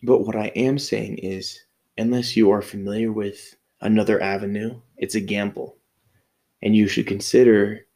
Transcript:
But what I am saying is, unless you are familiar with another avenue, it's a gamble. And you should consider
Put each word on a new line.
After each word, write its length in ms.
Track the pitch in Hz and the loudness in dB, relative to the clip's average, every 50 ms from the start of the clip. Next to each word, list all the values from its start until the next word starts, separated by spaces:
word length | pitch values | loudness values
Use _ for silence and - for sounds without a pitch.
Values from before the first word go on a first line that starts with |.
| - | 4
But 200 | 120 175 - - | 4 2 4 4
what 140 | 110 110 | 0 -4
I 100 | 110 107 110 | -6 -6 -6
am 300 | - - 120 131 135 143 | -2 -2 0 0 0 -2
saying 400 | 139 - - 107 110 101 104 - | -2 -4 -4 -4 -4 -6 -10 -10
is, 460 | - 95 95 95 92 - - - _ _ _ _ _ _ _ - | -8 -8 -8 -8 -10 -12 -14 -16 _ _ _ _ _ _ _ -4
unless 380 | 110 117 123 123 120 120 - | -2 -2 0 -2 -2 -2 2
you 140 | 113 110 101 | 4 4 4
are 120 | 101 104 101 | 4 2 0
familiar 500 | - - 104 98 98 101 107 113 113 107 | -6 -10 -10 -8 -6 -4 -4 -4 -4 -4
with 440 | 107 104 101 101 - - - _ _ _ _ _ _ | -4 -6 -8 -8 -12 -20 -20 _ _ _ _ _ _
another 420 | - 104 110 110 104 104 107 98 85 | -2 2 2 2 4 2 2 0 0
avenue, 580 | 98 98 98 104 101 101 104 107 113 123 120 _ _ _ | -2 -4 -4 -4 -6 -6 -6 -6 -8 -10 -12 _ _ _
it's 180 | _ - - - | _ -8 -4 -4
a 60 | 113 | -6
gamble. 560 | 98 98 104 104 104 101 98 - - - - _ _ _ _ _ _ _ _ _ _ _ _ _ _ _ _ _ - | -4 -4 -4 -4 -4 -4 -6 -8 -12 -14 -14 _ _ _ _ _ _ _ _ _ _ _ _ _ _ _ _ _ 0
And 120 | 107 107 | 2 4
you 140 | 107 107 95 | 4 4 4
should 180 | - - 113 | 2 -2 -2
consider 800 | - 101 98 - - - 123 127 120 110 104 101 101 107 - - _ _ | -2 -4 -6 -6 2 4 6 6 8 6 6 4 0 -2 -8 -14 _ _